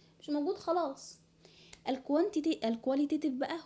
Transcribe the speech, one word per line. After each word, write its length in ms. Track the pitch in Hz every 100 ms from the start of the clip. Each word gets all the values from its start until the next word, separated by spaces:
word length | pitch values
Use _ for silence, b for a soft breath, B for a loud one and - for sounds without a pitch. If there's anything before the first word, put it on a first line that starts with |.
| b -
مش 100 | -
موجود 260 | 294 294 403
خلاص. 640 | - 349 311 277 - - _ _ B B B B -
الكوانتيتي-، 760 | 262 - 294 403 320 311 302
الكواليتيتيف 680 | 226 226 262 269 294 311 311
بقى 260 | 254 277 330